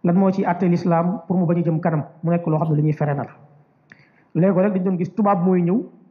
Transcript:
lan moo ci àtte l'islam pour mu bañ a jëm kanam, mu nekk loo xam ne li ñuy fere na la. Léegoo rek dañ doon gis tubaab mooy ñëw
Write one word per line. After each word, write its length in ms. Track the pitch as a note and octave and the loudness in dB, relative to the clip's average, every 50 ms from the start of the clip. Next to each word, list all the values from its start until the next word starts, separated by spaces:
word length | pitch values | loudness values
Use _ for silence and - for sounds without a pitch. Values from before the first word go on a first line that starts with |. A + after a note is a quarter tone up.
| - | 0
lan 100 | F3 E3+ | 2 2
moo 160 | F#3+ G3 F#3+ | 4 2 2
ci 120 | F#3 G3 F#3+ | 0 0 -2
àtte 180 | - F3 F3 G3 | -2 -2 0 0
l'islam 540 | F3 F3 E3+ - F#3 E3+ E3 E3+ F3+ F#3+ B3+ - | 0 0 0 2 0 0 2 0 0 -4 -4 -4
pour 100 | - F3+ | -4 -2
mu 80 | F#3 F3 | 0 0
bañ 140 | D#3+ F3 F3 | 0 0 0
a 40 | E3+ | 0
jëm 160 | E3 D#3+ D#3 | -2 -2 0
kanam, 240 | E3 F3 D#3+ D3+ C#3+ - - - - | -2 -2 -2 -2 -4 -6 -12 -8 -4
mu 80 | E3 | -2
nekk 140 | E3+ E3+ E3+ | -2 -2 0
loo 120 | E3 D#3 D3+ | -2 -2 -2
xam 100 | E3+ D#3+ | 0 0
ne 60 | D3+ | 0
li 60 | D3 D3+ | 0 0
ñuy 100 | D#3 D3 | 0 0
fere 200 | - D3+ D3 C#3+ | -2 -2 -4 -2
na 80 | C#3 A#2+ | -6 -6
la. 80 | - - - - - _ _ _ _ _ _ _ _ - _ _ _ _ _ _ _ _ | -10 -14 -20 -20 -20 _ _ _ _ _ _ _ _ -20 _ _ _ _ _ _ _ _
Léegoo 260 | D#3 F3 G3 F#3+ F3+ | 2 2 2 4 2
rek 120 | F#3 G#3+ G3 | 0 0 0
dañ 100 | F#3+ F3+ | -2 -2
doon 140 | G3 F#3 | -2 -2
gis 160 | E3 F3 - - | -2 -4 -6 -2
tubaab 280 | - G#3 G3+ G3+ F3 E3+ | 0 0 2 2 2 2
mooy 160 | F#3 F#3 F3+ | 2 2 2
ñëw 140 | F3 E3+ F#3 B3 C#4+ - - - - _ | 2 2 0 -2 -4 -6 -16 -20 -20 _